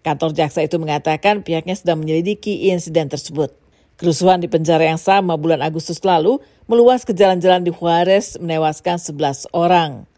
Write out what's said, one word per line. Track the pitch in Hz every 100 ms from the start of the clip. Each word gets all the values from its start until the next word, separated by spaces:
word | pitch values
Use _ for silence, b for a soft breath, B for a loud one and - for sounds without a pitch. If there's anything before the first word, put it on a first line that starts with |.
Kantor | - 147 160
jaksa | 156 151 180 156
itu | 175
mengatakan | 156 151 151 156 202 208 196
pihaknya | 165 170 185
sedang | 180 160
menyelidiki | 156 160 175 208 - 202 185
insiden | 180 165 160 156
tersebut. | 143 - 139 147 _ _ _ _ _
Kerusuhan | 175 156 180 185
di | 170
penjara | 165 160 160 160
yang | 160
sama | - 196 190 160
bulan | 165 160
Agustus | 147 156 - 170 190
lalu | 170 165 269 b b b
meluas | 233 240 254
ke | -
jalan-jalan | 190 196 185 180 180 175
di | 175
Juarez, | 170 170 175 196 233 -
menewaskan | 170 160 156 151 - 175
sebelas | - 147 147 135 -
orang. | 170 170 180 160 120 -